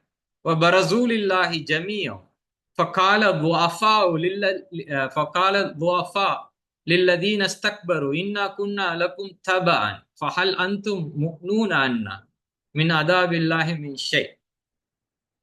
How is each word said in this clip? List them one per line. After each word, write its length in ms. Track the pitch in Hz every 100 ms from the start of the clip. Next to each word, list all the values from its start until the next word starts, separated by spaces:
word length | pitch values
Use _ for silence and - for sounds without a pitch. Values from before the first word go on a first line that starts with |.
| _ _ _ _ -
"வ 100 | 160
பரசூ 480 | 170 180 180 214 247
லில்லாஹி 560 | 226 196 185 175 170
ஜமீஅன், 680 | 147 156 180 214 156 101 - _ _ _ _ -
ஃபகால 540 | 165 185 185 208 214 165
துஅஃபாஉ 760 | 156 165 170 170 220 214 190 160
லில்ல-, 760 | 175 196 196 190 - 165 135
அ, 140 | 139 135
ஃபகால 720 | - 147 175 190 202 196 147
துஅஃபா 640 | 165 180 170 202 196 143 - _ _ _ -
லில்லதீன 580 | 175 180 175 196 208 190
இஸ்தக்பரு 720 | - 208 202 170 165 139 147
இன்னா 400 | 202 208 196 196
குன்னா 380 | 202 202 185 165
லக்கும் 440 | 175 180 196 175 -
தபஅன், 540 | 185 170 151 104 95 - _
ஃபஹல் 340 | 147 - 190 196
அன்தும் 560 | 180 202 208 196 156 151
முக்னூன 540 | 156 165 175 214 220
அன்னா, 520 | 160 135 120 104 95 - _ _ _ _
மின் 180 | 143 160
அதாபில்லாஹி 880 | 160 151 180 180 170 160 165 160 165
மின் 160 | 147 135
ஷை." 440 | - 151 98 - _ _ _ _ _ _ _ _ _ _